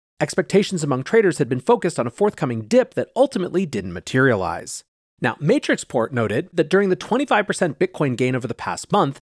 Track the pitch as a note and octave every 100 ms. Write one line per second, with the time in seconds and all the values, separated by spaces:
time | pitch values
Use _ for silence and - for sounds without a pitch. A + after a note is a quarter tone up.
0 | _ - D3 - - G3 G3+ F3+ D3 B2+
1 | - A3+ G3 D3+ B2 C3 - A#3+ F3+ -
2 | A#2 - G#3 - C#3+ A2+ G#2+ B3 - -
3 | - - C4+ G3+ E3+ E3 F3+ G#2 F#2 F2
4 | - C3 C3+ G#2 E2+ F2 - - _ _
5 | _ - A#2+ - D3+ D4 - - - B2+
6 | A2+ B2 G#2+ A2+ F3+ E3+ D3+ F#3+ G3+ F3+
7 | - A#3+ D4 G#3+ G3+ - F3+ - F3+ -
8 | C#3+ A#2 B2+ B2+ A#2+ - - F2 - G3+
9 | C#3+ - _